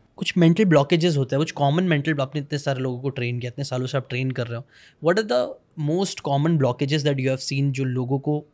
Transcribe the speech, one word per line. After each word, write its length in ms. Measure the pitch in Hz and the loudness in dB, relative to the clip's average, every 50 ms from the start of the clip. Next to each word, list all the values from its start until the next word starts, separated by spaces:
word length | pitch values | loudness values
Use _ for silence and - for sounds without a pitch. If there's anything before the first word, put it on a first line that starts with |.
| _ _ - | _ _ -10
कुछ 200 | - - - - | -8 -6 -2 2
मेंटल 280 | 180 165 165 165 208 220 | 4 6 6 6 6 4
ब्लॉकेजेस 520 | 185 156 139 143 - 175 165 165 180 151 | 6 6 4 4 4 2 2 2 2 2
होते 180 | 139 135 120 139 | 0 0 0 0
हैं, 40 | 139 | 0
कुछ 120 | 160 - | 0 -2
कॉमन 320 | - - 143 139 147 175 190 | 0 0 2 2 2 2 2
मेंटल, 340 | 180 160 143 139 160 156 139 | 2 0 0 0 -2 -2 -2
आपने 200 | 135 135 - 151 | -2 -4 -4 -8
इतने 180 | 143 - 151 143 | -6 -6 -6 -4
सारे 200 | - 139 135 127 | -2 -2 -2 -2
लोगों 220 | 131 131 123 123 | -2 -4 -4 -4
को 80 | 135 139 | -6 -6
ट्रेन 300 | 131 131 123 120 120 123 | -4 -4 -4 -4 -4 -4
किया, 100 | 117 123 | -6 -8
इतने 140 | - - 139 | -8 -8 -8
सालों 240 | - 131 127 127 | -4 -4 -4 -4
से 100 | 127 - | -2 -4
आप 120 | 135 120 - | -4 -4 -4
ट्रेन 220 | - 123 131 131 | -4 -4 -2 -2
कर 160 | 123 - 120 | -2 -4 -6
रहे 120 | 113 117 117 | -6 -6 -10
हो, 60 | - _ _ - - - _ - 147 | -12 _ _ -20 -20 -20 _ -2 0
what 160 | 160 185 214 220 | 2 2 2 0
are 80 | 208 | 0
the 180 | 247 254 247 - - - _ _ - 165 147 147 | 0 0 0 -2 -6 -14 _ _ -8 -4 -2 0
most 260 | 160 185 196 185 - | 0 0 0 -2 -4
common 420 | - - 151 139 139 147 165 170 | -6 -4 -2 0 2 2 4 4
blockages 420 | 147 139 139 123 - 143 135 156 156 139 | 4 2 2 0 0 -2 0 0 0 2
that 100 | 151 139 | 0 0
you 140 | 135 127 131 | 0 0 -2
have 120 | 131 135 | -2 -2
seen 300 | - - 139 139 139 143 | -4 -4 -2 0 0 0
जो 120 | 131 135 135 | 0 0 -2
लोगों 360 | 131 123 127 127 120 139 131 | -2 -2 -2 -2 -2 -2 -2
को 260 | - 151 147 151 147 _ | 0 -2 -4 -4 -4 _